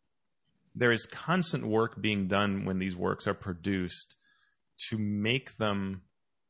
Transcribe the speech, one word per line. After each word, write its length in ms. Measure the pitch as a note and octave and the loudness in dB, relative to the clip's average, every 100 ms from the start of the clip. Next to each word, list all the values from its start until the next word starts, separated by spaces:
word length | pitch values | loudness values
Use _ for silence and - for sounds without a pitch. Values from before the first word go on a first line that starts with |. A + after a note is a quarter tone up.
| _ _ _ _ _ _ _ | _ _ _ _ _ _ _
there 180 | - B2 | 2 4
is 120 | A2+ - | 4 0
constant 600 | - - F3+ E3+ - A2 | -6 0 2 2 0 2
work 340 | A2 A#2 - | 2 2 0
being 260 | G#2+ G#2 F#2 | 0 2 2
done 360 | G2+ G2+ G2 G2 | 2 2 0 0
when 140 | F#2+ | 0
these 160 | F#2+ F2+ | -2 -2
works 320 | F#2+ F#2+ G#2 | -2 -2 -2
are 60 | |
produced 800 | F#2+ G2 E2+ F#2+ F#2+ F2+ - - - _ _ _ _ _ - - | -2 -4 -4 0 0 -2 -6 -12 -18 _ _ _ _ _ -10 -6
to 80 | A2 | -2
make 600 | G#2 G#2 G#2+ C3+ - - | -2 0 0 0 -2 -4
them 460 | G#2+ G2+ G2 F#2+ - _ _ _ | -2 0 -4 -6 -12 _ _ _